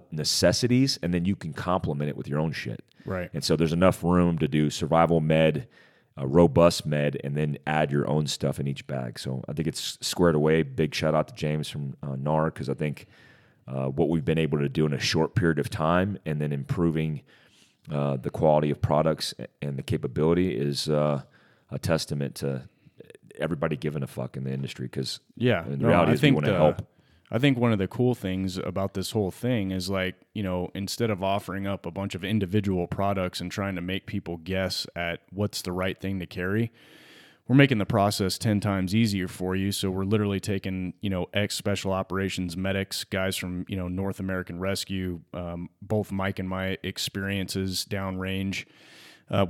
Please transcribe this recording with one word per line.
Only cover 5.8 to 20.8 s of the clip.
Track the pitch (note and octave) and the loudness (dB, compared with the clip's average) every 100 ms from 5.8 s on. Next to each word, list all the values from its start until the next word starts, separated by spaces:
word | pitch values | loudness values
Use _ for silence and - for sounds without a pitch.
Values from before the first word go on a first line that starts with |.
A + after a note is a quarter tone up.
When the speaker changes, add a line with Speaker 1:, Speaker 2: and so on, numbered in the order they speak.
| _ _ _ - | _ _ _ -8
Speaker 1:
a | C2+ | 2
robust | D#2 E2+ C#2 E2+ - D2+ | 6 6 8 6 4 0
med, | D2+ D2 C2+ | 0 0 -2
and | C#2+ C#2+ | -4 -2
then | D2+ C#2 - | -2 -2 -2
add | D2+ D2+ | 0 2
your | C#2 - | 2 2
own | D2+ C#2+ | 0 0
stuff | - C#2+ C2+ | -2 -2 -2
in | C#2 | -4
each | C#2 - | -6 -8
bag. | C2 B1 - | -6 -6 -8
So | - C2 - | -8 -6 -6
I | |
think | D2 D#2 | -4 -4
it's | - - - | -4 -8 -8
squared | - - F2 D2+ | -4 4 6 6
away. | D#2 D#2+ | 6 4
Big | D2 D2 D#2 | 2 0 -2
shout | - D#2+ D#2 | 0 2 2
out | D2+ | 0
to | - | -2
James | D2+ D2+ D2 | -4 -2 -4
from, | D2 C#2 - | -6 -8 -8
uh, | C#2+ C2+ | -8 -6
nar, | D2 D#2 D#2+ | 0 0 0
'cause | - C2+ | -2 -6
I | |
think, | C2+ D#2 C2+ - - - - _ _ - | -4 -4 -6 -12 -20 -20 -20 _ _ -10
uh, | C2+ C2+ | -6 -2
what | C#2 D#2 | 0 2
we've | E2 D2+ | 2 2
been | D#2+ | 2
able | D#2 D2+ | 2 0
to | C#2+ | 0
do | D#2 D#2 | 0 0
in | |
a | C#2 | 0
short | - D#2+ D#2+ - | 0 0 0 2
period | E2+ D2 | 2 2
of | C#2 | -2
time | - D#2 F2 G2 G2 D#2+ | 0 2 4 2 -2 -4
and | D2+ | -2
then | D2 | -2
improving, | C#2+ C2+ - E2+ D#2+ D#2+ D2+ - - _ _ _ _ - | -4 -4 0 2 2 0 -4 -10 -20 _ _ _ _ -8
uh, | D2 C#2+ C2+ | -2 -2 -2
the | B1+ | -4
quality | - E2 D2+ D2+ | 2 4 6 4
of | C#2 | 2
products | - D2+ D#2+ D2+ - - | 2 4 2 0 -4 -8
a-, | - _ | -14 _
and | C#2+ C#2 | -8 -6
the | |
capability | - D#2+ C#2+ B1+ D#2 F2 F#2 | -4 -4 -2 0 4 4 2
is, | A#1+ C#2+ C#2 | 0 -2 -2